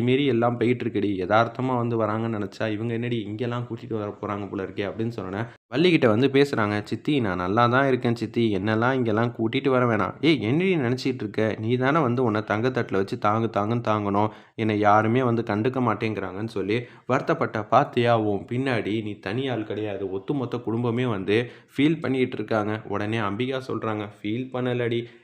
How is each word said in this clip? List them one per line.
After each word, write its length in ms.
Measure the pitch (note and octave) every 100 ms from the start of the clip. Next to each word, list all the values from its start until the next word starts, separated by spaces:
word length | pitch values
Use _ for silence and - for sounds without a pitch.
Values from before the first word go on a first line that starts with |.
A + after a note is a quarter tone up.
மீறி 240 | A#2+ C3 C#3+
எல்லாம் 300 | A2+ A#2 A#2+
போயிட்டு 260 | A2+ B2
இருக்குடி, 260 | A#2 G#2 G2+ F#2+
யதார்த்தமா 560 | F2 G#2+ A2+ A#2+ B2+ B2+
வந்து 200 | A#2+ A#2
வராங்கன்னு 400 | G#2 A2 A2+ G#2+
நினைச்சா 300 | G2+ - A2
இவங்க 220 | G#2 A#2
என்னடி 240 | A2+ A#2+ A#2+
இங்கெல்லாம் 420 | G2+ A2 A#2+ A#2+ A#2+
கூட்டிட்டு 300 | A#2+ A#2+ A2+
வர 160 | G#2
போறாங்க 320 | G2 G2+ G2+ G2
போல 180 | G2+
இருக்கே" 220 | F#2 G2 G2
அப்படின்னு 300 | F2 A2+ A#2+
சொன்னோன்னே 260 | F#2 G2 A#2+ - _
வள்ளிக்கிட்ட 400 | B2 F3+ D#3 B2+
வந்து 200 | G#2+ C3+
பேசுறாங்க. 460 | C#3 C#3 B2 G#2 G#2
"சித்தி, 300 | G2+ - - D3
நான் 220 | G#2+ F2+
நல்லா 220 | F2+ A2 A#2+
தான் 200 | B2+ C#3
இருக்கேன் 300 | B2 B2 A#2
சித்தி, 260 | A2 A#2+ A2+
என்னெல்லாம் 420 | G2 G#2 A2 A#2+ C3+
இங்கெல்லாம் 380 | A2+ G#2+ A#2+
கூட்டிட்டு 360 | A#2+ A2 B2+ C#3
வர 140 | B2+ B2
வேணாம்." 260 | G#2+ F#2 -
"ஏய், 180 | D#3 C#3
என்னடி 300 | G#2 D3+ F#3+ E3+
நினைச்சிட்டு 440 | A#2 B2+ C3+ B2+
இருக்க? 220 | G#2+ G#2 A2 G2+
நீ 120 | A2 B2
தானே 220 | C3 D#3+
வந்து 220 | C3 B2
உன்னை 180 | A#2+ G#2+
தங்கத்தட்டுல 560 | - G#2 B2 B2+ A2+ F#2+
வச்சு 180 | G2 B2
தாங்கு 300 | G#2 A2 A2+
தாங்குன்னு 360 | G2+ G#2 A#2+ A#2
தாங்கணும், 440 | G#2+ G2+ G2+ G#2+ - -
என்னை 220 | - A2 G#2+
யாருமே 420 | G#2 G#2+ A2 A#2+
வந்து 200 | B2+ A#2
கண்டுக்க 360 | G#2+ G#2 B2 C3
மாட்டேங்கிறாங்கன்னு" 720 | A#2+ G#2 A2+ G2+ F#2+ F#2 A2
சொல்லி 240 | G2+ F#2+ A#2 B2 - -
வருத்தப்பட்ட. 520 | C3 C3 D#3+ A#2 A2 G#2
"பாத்தியா, 460 | A#2 C#3+ B2 A#2+ A#2
உன் 220 | G#2+ G2 -
பின்னாடி 500 | B2 C3+ A2+ F#2+ A2
நீ 100 | G#2 G2+
தனி 240 | F#2+ A#2+ C3+
ஆள் 180 | A2+ G#2+
கிடையாது, 360 | G#2 G#2+ G2 G2
ஒட்டுமொத்த 500 | F#2+ - C#3+ B2 A#2+
குடும்பமே 460 | A#2 A2+ A#2+ A#2 B2+
வந்து 280 | G2+ F#2 A2 A#2+ - _
ஃபீல் 300 | - D3 D#3+
பண்ணிட்டு 380 | A#2+ C3 B2+ -
இருக்காங்க." 240 | G#2+ A2+ G#2 G#2+ -
உடனே 300 | G2+ G#2 A2+
அம்பிகா 400 | G2+ G2+ B2+ C3 C3
சொல்றாங்க, 400 | A2+ A2+ G#2+ G#2
"ஃபீல் 340 | - G#2 A#2 C3
பண்ணலடி, 520 | B2+ B2 A#2+ A#2+ A#2 A#2 -